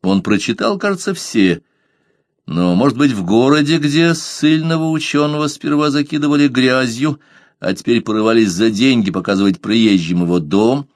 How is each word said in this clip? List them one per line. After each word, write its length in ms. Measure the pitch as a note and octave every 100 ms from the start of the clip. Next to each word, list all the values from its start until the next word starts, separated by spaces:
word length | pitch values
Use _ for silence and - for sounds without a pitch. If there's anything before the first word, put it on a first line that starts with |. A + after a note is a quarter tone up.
он 200 | F#2 G2
прочитал, 560 | F#2+ G2+ - A2+ - G3+
кажется, 340 | G#3 F#3 -
все, 480 | F#3 - A#2 F#2+ E2+ _ _ _ _ _ _ _ _ -
но, 280 | D#2+ F2+
может 220 | F2+ C#3 A#2+
быть, 160 | C#3+
в 120 | A2
городе, 540 | F2 A2 C3 D3+ C#3+ D#3+
где 360 | D3 D3 E3+
ссыльного 760 | E3 - - D3+ D#3+ D#3+ E3 D#3+
учёного 580 | D#3 - C#3+ D3 D3+ D3
сперва 420 | D3 D3 D3 D3+
закидывали 580 | C#3+ C#3+ D3+ D3 D3 C#3+
грязью, 720 | B2+ C3 B2+ C3 A2+ D3+ C#3 _ _ _ _
а 160 | -
теперь 260 | F#2 - A#2
порывались 500 | G#2+ A2 A2 A2+ A2
за 200 | F2 A2+
деньги 400 | G#2 C3 B2 G2
показывать 500 | F2+ F2+ G2 G2 F2
приезжим 640 | - A2+ A2 G2 E2 F2
его 180 | E2+ F2
дом 480 | D2+ G2 A2+ C#3 C#3+